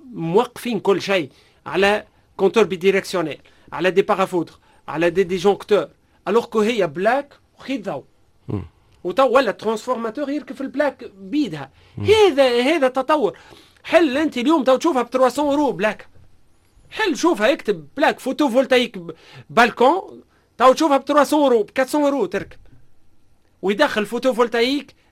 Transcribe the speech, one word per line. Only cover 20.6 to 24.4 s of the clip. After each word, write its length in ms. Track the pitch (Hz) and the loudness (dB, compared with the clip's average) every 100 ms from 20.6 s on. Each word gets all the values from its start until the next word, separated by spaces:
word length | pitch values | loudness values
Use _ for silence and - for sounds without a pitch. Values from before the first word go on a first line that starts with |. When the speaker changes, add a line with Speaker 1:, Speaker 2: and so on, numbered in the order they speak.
| 247 | 4
Speaker 1:
تشوفها 240 | 262 311 277 | 4 2 2
ب 80 | |
تروا 200 | 277 294 | 2 2
سون 160 | 277 302 | 4 4
اورو، 220 | 277 233 | 4 2
ب 80 | 208 | 0
كاتسون 320 | - 262 302 | -4 -2 0
اورو 240 | 285 277 190 | 0 0 -2
تركب. 320 | 196 170 - - - - - - - _ _ _ - | -4 -8 -18 -20 -20 -20 -20 -20 -20 _ _ _ -6
ويدخل 440 | 185 202 294 214 208 | -2 0 0 0 -4
photovoltaic 880 | 233 262 220 | -2 -2 0